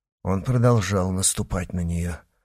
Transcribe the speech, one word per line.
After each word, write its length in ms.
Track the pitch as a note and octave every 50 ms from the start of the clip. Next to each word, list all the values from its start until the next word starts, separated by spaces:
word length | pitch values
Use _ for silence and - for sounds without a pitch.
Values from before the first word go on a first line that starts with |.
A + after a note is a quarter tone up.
| _ _ _ _ -
Он 200 | F#2 F#2+ F#2+ F2
продолжал 680 | C3 B2 B2 A#2+ B2 A#2+ A2 F#2+ F#2 G#2 F#2+ F2+ F#2+
наступать 600 | F#2 F#2 F#2+ - - - G#2+ - - F#2 F2 - -
на 80 | F2+
неё. 340 | E2+ E2+ E2+ E2+ E2+ F2 E2 - - _ _ _